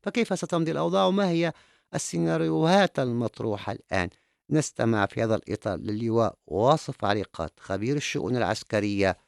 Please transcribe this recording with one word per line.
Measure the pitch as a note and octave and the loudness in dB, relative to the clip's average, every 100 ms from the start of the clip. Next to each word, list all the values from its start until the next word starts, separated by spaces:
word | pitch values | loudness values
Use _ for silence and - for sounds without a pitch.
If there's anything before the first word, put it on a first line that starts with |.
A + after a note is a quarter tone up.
فكيف | G#3 A#3 A3+ F3+ | -2 -2 0 -2
ستمضي | E3 E3+ E3 | -2 -2 0
الأوضاع | D3 E3+ F#3+ | 0 0 2
وما | F#3+ F#3+ G3 | 4 2 2
هي | E3 E3+ - _ _ _ | 2 0 -4 _ _ _
السيناريوهات | - - E3+ E3 E3 E3 D#3+ D#3+ F#3+ F#3 - | -6 -4 -2 0 0 0 2 4 4 4 0
المطروحة | B2+ A#2+ A#2 - A2+ G#2 - | -2 0 -2 -4 -4 -4 -6
الآن؟ | A#2 _ F#2+ F2 _ _ _ - | -10 _ -2 -2 _ _ _ -2
نستمع | D3+ - - A#2 A2 | -2 0 -2 0 2
في | G2 A#2+ | 0 0
هذا | A2+ | 0
الإطار | G#2+ - G#2 G#2+ F2 | -2 -2 -6 -4 -6
للواء | G#2 G#2+ A#2 A2+ A2 - - | -6 -4 0 0 0 -4 -6
واصف | E2+ A#2+ D#3 - - | 2 4 2 0 -4
عريقات، | G2+ G#2 F#2+ - D#2+ _ | 0 0 -2 -8 -8 _
خبير | - G2 A2+ | -6 -4 -2
الشؤون | D3 - D3 G2+ B2 | -2 -4 -4 -2 0
العسكرية | F#2+ G#2+ - G#2+ G#2 G2+ F#2+ F2+ | 0 -2 -2 -2 0 2 2 0